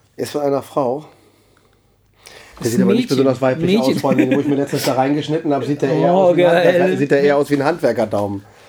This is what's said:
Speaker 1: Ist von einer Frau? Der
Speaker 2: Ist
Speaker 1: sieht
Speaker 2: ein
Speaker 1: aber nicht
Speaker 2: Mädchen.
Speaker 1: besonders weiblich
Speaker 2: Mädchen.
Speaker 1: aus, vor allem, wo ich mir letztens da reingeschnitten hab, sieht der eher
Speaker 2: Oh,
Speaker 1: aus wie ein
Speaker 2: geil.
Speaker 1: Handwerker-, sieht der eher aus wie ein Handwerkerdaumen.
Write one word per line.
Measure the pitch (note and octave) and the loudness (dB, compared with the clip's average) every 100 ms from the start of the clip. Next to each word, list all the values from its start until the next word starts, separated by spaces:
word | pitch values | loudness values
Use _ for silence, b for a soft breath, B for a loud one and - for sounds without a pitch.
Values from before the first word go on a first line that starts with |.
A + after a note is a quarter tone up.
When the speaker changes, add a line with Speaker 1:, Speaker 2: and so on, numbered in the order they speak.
| _ - | _ -10
Speaker 1:
Ist | A#2 | -8
von | D3 | -4
einer | C#3+ C#3 | -2 -2
Frau? | - D#3 B2+ C#3 D#3 b b b b b b _ _ _ _ B B B B B | -4 -4 -4 -4 -10 b b b b b b _ _ _ _ B B B B B
Der | A#2 | -4
Speaker 2:
Ist | |
Speaker 1:
sieht | B2 | 0
Speaker 2:
ein | |
Speaker 1:
aber | - | 2
nicht | A#3+ | 2
Speaker 2:
Mädchen. | B3+ C3 | 0 2
Speaker 1:
besonders | C3+ B2+ | 2 2
weiblich | C3 B2+ F3 G#3 | -2 0 0 0
Speaker 2:
Mädchen. | C3+ - | 0 0
Speaker 1:
aus, | |
vor | C#3 | 0
allem, | - B2+ | 0 2
wo | C#3+ | 0
ich | C#3+ | 0
mir | C#3 | -2
letztens | C#3 C#3 C#3+ | -2 -4 -2
da | |
reingeschnitten | B2+ C3 D3 C#3+ D#3+ E3 | 0 0 -2 -2 -4 -2
hab, | C#3 A#2+ | -4 -4
sieht | C#3+ | -4
der | C3+ | -2
eher | D#3 E3+ | 0 2
Speaker 2:
Oh, | F#3 F3+ | 4 4
Speaker 1:
aus | F3 | 4
wie | F3 | 4
ein | |
Speaker 2:
geil. | E3+ E3+ | 4 2
Speaker 1:
Handwerker-, | F3+ F#3 C3 | 2 0 0
sieht | C#3 | 0
der | C#3+ | 2
eher | C#3+ C#3+ | 2 2
aus | C#3+ | 0
wie | C#3+ | 0
ein | |
Handwerkerdaumen. | C#3 E3+ C3 A#2 G#2+ G#2 G2+ G2+ - B | 0 0 -2 0 -2 -2 -4 -6 -12 B